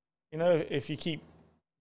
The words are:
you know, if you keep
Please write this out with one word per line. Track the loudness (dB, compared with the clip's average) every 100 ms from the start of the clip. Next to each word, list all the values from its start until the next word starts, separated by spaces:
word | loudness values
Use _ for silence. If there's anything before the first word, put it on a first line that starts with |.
| _ _ _
you | 0
know, | 4 4 2
if | -4 -4
you | -4
keep | -4 -6 -8 -20 _ _ _ _